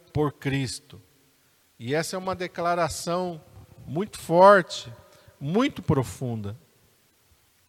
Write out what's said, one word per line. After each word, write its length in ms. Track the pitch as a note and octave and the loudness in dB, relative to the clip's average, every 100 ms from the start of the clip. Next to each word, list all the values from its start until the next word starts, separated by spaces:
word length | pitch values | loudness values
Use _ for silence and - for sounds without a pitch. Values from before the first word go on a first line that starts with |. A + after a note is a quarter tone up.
| - | -8
por 200 | - D3 | -2 -2
Cristo." 680 | - C#3+ C3+ B2 - - G2+ - _ _ _ _ _ _ _ | -2 -4 -2 -4 -8 -16 -20 -20 _ _ _ _ _ _ _
E 160 | A#2 D3+ | -4 -2
essa 200 | E3 F#3+ | -2 -6
é 40 | |
uma 160 | F#3+ F#3 | -6 -6
declaração 1080 | F3+ - E3+ F3 D#3+ - F3 F3 F3+ D#3+ - - - - - | -8 -4 -2 0 0 -4 -4 -4 -4 -8 -16 -20 -20 -20 -8
muito 340 | C#3+ G#3+ - | -6 -6 -10
forte, 720 | - E3+ F#3+ G3+ E3 - A#2+ A#2 - - - _ | 0 8 10 8 4 -8 -14 -18 -20 -20 -20 _
muito 440 | C#3 G3 C4+ - | -2 0 0 -2
profunda. 720 | F#3+ C#3+ A#2+ - B2+ A2+ G2+ A#2 _ _ _ _ _ _ _ _ _ _ | 0 0 0 -6 -8 -6 -8 -14 _ _ _ _ _ _ _ _ _ _